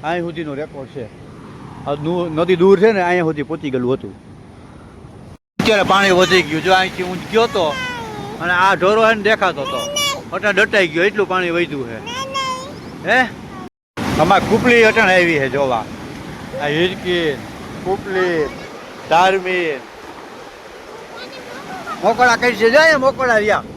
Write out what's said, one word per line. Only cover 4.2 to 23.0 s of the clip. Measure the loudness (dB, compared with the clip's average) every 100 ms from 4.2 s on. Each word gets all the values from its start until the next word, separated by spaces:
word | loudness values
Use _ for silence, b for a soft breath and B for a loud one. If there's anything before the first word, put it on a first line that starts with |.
| -20 -20 -20 -20 -20 -20 -20 -20 -20 -20 -20 -20 _ _
અત્યારે | 2 2 4
પાણી | 4 6 6
વધી | 6 4 2
ગયું. | -2 4
જો | 4
અહીંથી | 2 -2 -6
હું | -6 -2
ગયો | 0 2 2
તો | 0 -2 -6 -8 -10 -10 -12 -8
અને | -2 2
આ | 4
ઢોરો | 4 2 4 4
હે |
ને | 2 2
દેખાતો | 2 0 -2 -6
હતો, | -6 -6 -4 -4 -4 -6
એટલે | -4 0 2
દટાઈ | 2 2 2
ગયો, | 2 0
એટલું | 0 0
પાણી | 0 0 -2
વધ્યું | -2 -4 -8
છે. | -10 -10 -8 -6 -6 -6 -8 -10 -14 -16 -10 0
હે? | 0 0 -4 -16 -14 -16 _ _ -8 -2 2
આમાં | 4 4 4
કુપલી | 2 4 6 6
અટણ | 4 4 4
આવી | 4 2
છે | 0 0
જોવા. | 0 0 -4 -12 -14 -14 -14 -14 -12 -8
આ | -4 0
હિરકી, | -2 -2 -4 -2 -2 -4 -10 -16 -14 -10
કુપલી, | -6 -6 -4 -2 0 0 -2 -6 -14 -16 -16 -16 0
ધારમી. | 4 4 2 -2 -2 -2 -4 -10 -18 -18 -18 -18 -18 -20 -20 -20 -20 -18 -18 -18 -16 -16 -16 -16 -16 -14 -12 -10 -2
મોકળા | -2 4 4 4
કઈ | 2 4
છે? | 4
જો | 6
અહીંયા | 6 6